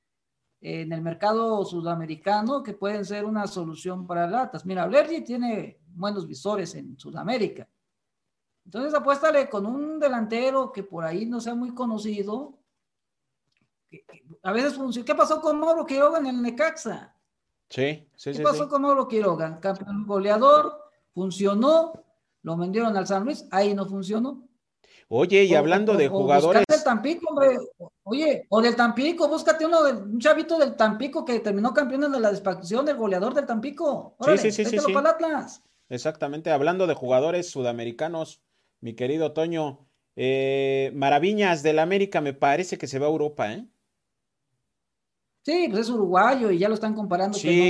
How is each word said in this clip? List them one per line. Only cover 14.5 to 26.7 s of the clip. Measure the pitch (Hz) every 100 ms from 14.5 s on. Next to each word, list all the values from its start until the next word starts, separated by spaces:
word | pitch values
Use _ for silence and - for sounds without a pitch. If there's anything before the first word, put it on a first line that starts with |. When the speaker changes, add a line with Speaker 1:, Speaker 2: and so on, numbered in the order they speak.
Speaker 1:
veces | 214 285
funciona. | 277 269 233 240
¿Qué |
pasó | 302 302 311
con | 320 302
Mauro | 320 330 -
Quiroga | 269 294 330
en | 269
el | 247
Necaxa? | 240 240 320 214 - 107 - _ _ _ _ _ _
Speaker 2:
Sí, | - 135 151 - _
sí, | 139
Speaker 1:
¿Qué | 143
Speaker 2:
sí, |
Speaker 1:
pasó | 294 294
Speaker 2:
sí. | 294
Speaker 1:
con | 285
Mauro | 277 269 254
Quiroga? | 226 202 160 160 165
Campeón | 196 185 196 202 208
goleador, | 202 196 214 240 196 196 - - _ _
funcionó, | - 190 185 202 202 262 320 330 - _ _ _ _
lo | 165 165
vendieron | 175 208 233 202
al | 190
San | 196
Luis, | 220 302 -
ahí | 185 208 202
no | 190
funcionó. | 196 185 214 254 294 - _ _ _ _ _ _
Speaker 2:
Oye, | 113 165 196
y | 196
Speaker 1:
O, | 160
Speaker 2:
hablando | 147 185 214
Speaker 1:
o, | 202
Speaker 2:
de | 143
Speaker 1:
o |
Speaker 2:
jugadores | 190 139 143 156 214
Speaker 1:
buscarte | 240